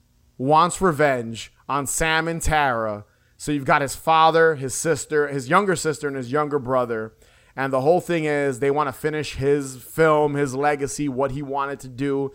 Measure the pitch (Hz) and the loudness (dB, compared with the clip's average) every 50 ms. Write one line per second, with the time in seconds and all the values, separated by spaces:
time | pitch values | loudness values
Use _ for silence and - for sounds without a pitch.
0 | _ _ _ _ _ _ _ - 127 139 151 156 170 175 - - 190 185 151 135 | _ _ _ _ _ _ _ -4 0 2 4 4 4 2 2 0 0 0 2 4
1 | 151 143 131 123 117 113 113 104 - - _ _ _ - 131 143 139 120 - - | 2 2 2 0 -4 -6 -10 -12 -14 -16 _ _ _ -4 -4 -2 -2 -4 -4 -2
2 | 160 160 160 160 160 165 165 165 - - 156 151 143 135 120 113 110 107 104 104 | 0 0 2 0 0 -2 -4 -2 0 2 2 4 4 2 2 0 -2 -4 -4 -6
3 | 104 _ _ _ _ _ _ - - 151 151 147 135 147 165 147 139 127 - - | -10 _ _ _ _ _ _ -10 -6 -4 -4 -2 2 2 2 2 2 0 -6 -2
4 | - 160 160 160 160 160 156 165 165 165 160 131 135 127 - - - 160 156 131 | 0 4 4 6 6 6 6 6 4 4 2 0 -4 -6 -6 -4 -2 0 -2 -2
5 | - - 156 151 147 143 139 139 123 123 165 190 208 190 175 - - 160 147 - | -2 -2 -2 0 0 0 -2 -6 -2 2 2 2 2 2 0 -2 -2 -4 -4 -4
6 | 151 143 139 135 123 117 131 151 151 147 143 143 123 123 131 127 123 117 117 110 | -6 -6 -6 -6 -6 -4 -2 -2 -2 -2 -2 -4 -2 0 0 0 0 0 -4 -6
7 | 110 110 - _ _ _ _ _ _ _ _ 127 135 135 135 131 127 151 175 180 | -6 -8 -12 _ _ _ _ _ _ _ _ -6 -4 -2 0 2 2 4 2 2
8 | - - 175 165 156 151 147 143 143 139 131 113 139 139 139 151 151 139 - - | 0 -2 -2 -2 0 0 0 0 0 -2 -2 0 0 0 0 0 0 -2 -4 -6
9 | - 156 151 151 139 - - - 135 139 143 147 139 135 131 123 - - - 160 | -6 -4 -4 -4 -6 -8 -6 -2 0 0 0 0 0 -6 -12 -16 -20 -6 0 2
10 | 160 160 151 151 151 147 143 143 147 135 123 131 143 147 147 139 143 131 - - | 4 4 4 4 2 2 0 0 -2 -2 -2 -2 0 0 0 -2 -4 -6 -6 -4
11 | 147 143 127 123 139 139 131 143 143 135 139 139 139 139 139 135 - 131 123 117 | -4 -4 -2 -2 -2 -2 -2 -6 -8 -6 -4 -4 -4 -4 -6 -10 -12 -12 -8 -6
12 | 139 143 139 139 139 135 | -4 -2 -2 -2 -4 -6